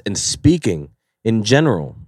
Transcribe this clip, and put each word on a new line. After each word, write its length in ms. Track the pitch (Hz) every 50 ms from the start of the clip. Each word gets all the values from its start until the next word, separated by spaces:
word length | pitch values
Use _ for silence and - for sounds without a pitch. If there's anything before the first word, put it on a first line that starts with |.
| -
and 120 | 104 101 -
speaking 720 | - - - - - 147 170 175 - 117 90 78 73 73 _ _ _ _ _ _ -
in 200 | 113 113 113 104
general. 520 | 104 131 143 160 156 113 85 73 67 - - -